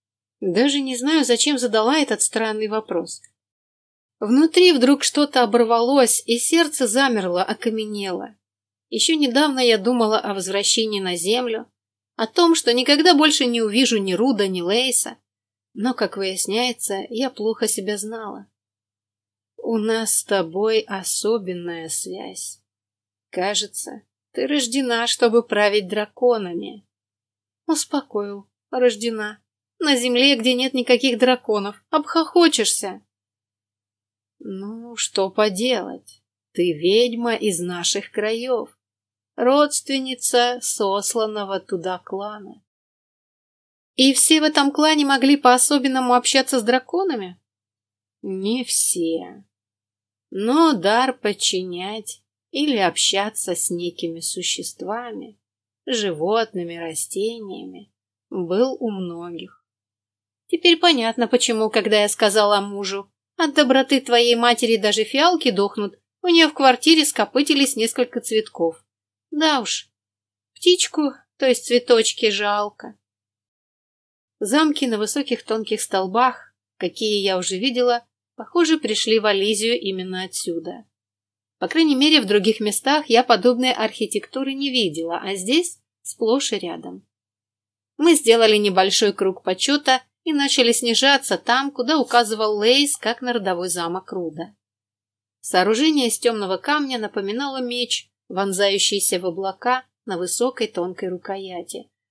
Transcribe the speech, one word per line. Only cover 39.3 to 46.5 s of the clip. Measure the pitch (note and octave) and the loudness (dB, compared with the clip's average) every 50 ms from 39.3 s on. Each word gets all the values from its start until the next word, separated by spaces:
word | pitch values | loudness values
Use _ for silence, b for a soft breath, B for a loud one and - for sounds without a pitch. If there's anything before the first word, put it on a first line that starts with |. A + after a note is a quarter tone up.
| - | -8
родственница | - A#3+ B3 C4+ D4 D4 D4 D4 - - - C4+ C4+ C4 C4 B3+ B3 - - - A#3+ A#3+ B3 B3 B3+ | -2 2 2 4 4 4 2 0 -4 -4 -2 -4 -4 -4 -4 -8 -4 -4 0 2 2 2 2 0 -4
сосланного | - - - - G#3+ G3 G3 G3+ G3+ - - A#3 A3 G#3+ G#3+ G#3+ G3+ F#3+ G3 F#3 | -4 -6 -2 0 0 0 0 -2 -2 -2 -2 -2 -2 -2 -2 -6 -6 -4 -6 -6
туда | F#3+ - G3+ F3+ D#3+ F#3 F#3 F3+ | -6 -4 -8 -6 -4 -4 -6 -8
клана". | _ - G3 F#3+ G3+ G#3 G#3 G#3 G3 G3+ - - _ _ _ _ _ _ _ _ _ _ _ _ _ _ _ _ _ _ _ _ _ _ _ _ _ _ - | _ -10 -10 -10 -8 -10 -12 -14 -16 -18 -20 -20 _ _ _ _ _ _ _ _ _ _ _ _ _ _ _ _ _ _ _ _ _ _ _ _ _ _ 0
"И | - C4 C4+ C4 | 2 4 4 4
все | - - - D#4+ D#4 | 4 4 4 4 4
в | D4+ | 4
этом | D#4 D4+ D#4 C#4 C#4+ | 2 2 2 2 2
клане | C#4+ - D4+ D#4 D#4 D4+ C#4+ | 2 2 2 4 4 2 2
могли | C#4 C#4 C4 C4 C4+ C#4+ C#4 | 2 2 2 4 4 4 6
по-особенному | - B3 B3 B3+ B3 - D4 C#4 B3 C4+ C4 C4 B3+ B3 B3 | 6 6 6 6 4 2 2 2 2 0 0 0 2 2 2
общаться | B3 B3 - - C4+ C4 - | 2 2 2 2 2 2 2